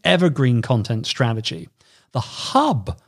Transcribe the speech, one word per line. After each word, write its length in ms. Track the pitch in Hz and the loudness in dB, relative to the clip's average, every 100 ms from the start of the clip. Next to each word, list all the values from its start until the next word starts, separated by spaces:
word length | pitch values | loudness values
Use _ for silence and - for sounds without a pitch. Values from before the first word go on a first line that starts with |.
evergreen 580 | - 180 180 139 131 117 | 2 4 4 2 2 2
content 460 | - 117 - 110 - | 2 0 0 -4 -4
strategy. 600 | - 120 113 113 165 - _ _ _ _ | -2 -2 -2 -6 -8 -12 _ _ _ _
The 80 | 127 | -8
hub 760 | - - - 262 302 135 95 - | -6 -8 0 2 2 0 -4 -10